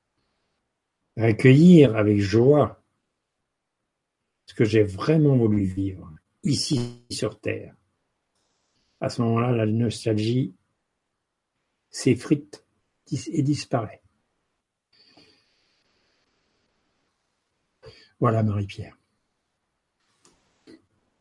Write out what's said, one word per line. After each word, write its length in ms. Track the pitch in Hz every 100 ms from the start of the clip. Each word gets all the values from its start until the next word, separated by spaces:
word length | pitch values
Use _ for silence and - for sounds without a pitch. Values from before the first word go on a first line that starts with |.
| _ _ _ _ _ _ _ _ _ _ _ -
à 80 | 113
accueillir 680 | 107 131 135 175 175 131 110
avec 240 | 104 104
joie 600 | 98 107 127 147 117 - _ _ _ _ _ _ _ _ _ _ _ _ _ _ _ _ _
ce 80 | -
que 100 | 113
j'ai 180 | 110
vraiment 540 | 101 95 - 160 147 131
voulu 260 | 113 104 95
vivre 460 | 92 98 92 - 78 _ _
ici 600 | 180 135 - 139 120 120 -
sur 280 | - 110 -
Terre. 360 | 110 101 - - _ _ _ _ _ _ _ _ _ _ _ -
À 80 | 120
ce 120 | -
moment-là, 300 | 117 113 120
la 140 | 120 110
nostalgie 880 | 110 117 - 117 107 110 123 165 - _ _ _ _ _ _ _ _ _ _ _ _ _
s'effrite 760 | - 139 123 - 147 - - _ _ _ _ -
dis-, 240 | 151 -
et 120 | 165
disparaît. 580 | 135 147 - 127 107 - _ _ _ _ _ _ _ _ _ _ _ _ _ _ _ _ _ _ _ _ _ _ _ _ _ _ _ _ _ _ _ _ _ _ _ _ _ _ - - _ -
Voilà, 220 | 123 113
Marie-Pierre. 560 | 107 101 98 - - _ _ _ _ _ _ _ _ _ _ _ _ _ _ _ _ _ _ - _ _ _ -